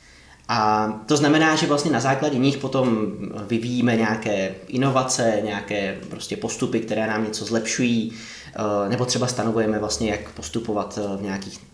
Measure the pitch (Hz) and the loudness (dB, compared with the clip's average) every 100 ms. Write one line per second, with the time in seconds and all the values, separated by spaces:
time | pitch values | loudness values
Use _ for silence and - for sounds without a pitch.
0 | - - - - - 117 107 107 107 104 | -20 -20 -20 -14 -4 2 4 4 2 -2
1 | - 151 147 156 160 156 160 143 170 139 | 0 4 6 6 6 4 2 2 2 2
2 | 135 135 151 131 135 135 127 135 127 110 | 2 2 2 2 2 2 0 2 2 2
3 | 104 95 98 107 104 113 120 123 120 113 | 0 -4 -8 -8 -2 -2 0 2 4 4
4 | 110 110 113 98 95 - - 123 135 131 | 2 0 0 0 -2 -4 -6 0 2 2
5 | 135 - 117 107 107 101 - 104 95 92 | 2 0 2 2 0 -4 -4 -4 -2 -4
6 | - 87 - 101 113 - 117 117 110 107 | -10 -10 -8 -6 -4 -2 0 0 0 -2
7 | 110 110 110 - 101 117 113 - 123 117 | 0 0 -2 -4 -2 -2 0 0 2 2
8 | 104 - - - - - 107 101 101 104 | 0 -6 -14 -16 -12 -6 -2 0 0 0
9 | 123 123 123 - 110 110 107 107 107 - | 0 0 0 0 0 2 2 0 -2 -2
10 | 110 104 - - - 117 113 104 95 - | -2 -2 -6 -14 -6 -6 -2 -2 -2 -4
11 | 101 98 101 98 - - - | -4 -4 -4 -6 -8 -14 -18